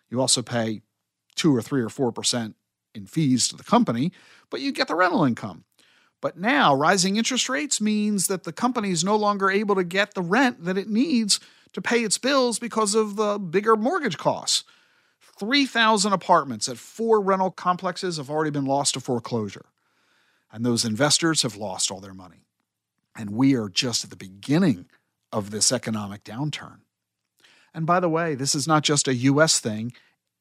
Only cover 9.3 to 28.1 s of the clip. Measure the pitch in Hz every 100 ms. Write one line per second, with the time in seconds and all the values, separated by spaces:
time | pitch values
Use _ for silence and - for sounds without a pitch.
9.3 | 202 190 196 214 190 175 190 208 190 170
10.3 | 220 254 - 170 190 190 214 320 240 208
11.3 | - - _ _ - - 240 220 - 254
12.3 | 277 247 208 233 226 214 220 214 202 208
13.3 | 208 180 180 220 220 233 370 262 147 147
14.3 | 90 - - - _ _ _ _ _ _
15.3 | - 202 277 269 233 220 214 208 190 -
16.3 | 170 139 110 - 120 - - 226 214 190
17.3 | 190 185 - 180 180 185 175 185 156 131
18.3 | 151 156 143 135 139 139 135 - 117 -
19.3 | 117 104 - - _ _ _ _ _ _
20.3 | _ _ 110 120 117 117 107 147 - 165
21.3 | 151 127 101 104 92 - 92 98 95 92
22.3 | 90 _ _ _ _ _ _ _ - 104
23.3 | 110 135 127 104 - 127 110 - 90 98
24.3 | 98 110 156 185 90 - _ _ _ -
25.3 | 110 101 107 - 123 123 110 101 101 -
26.3 | 113 151 - 80 82 _ _ _ _ _
27.3 | _ _ _ _ 165 160 180 180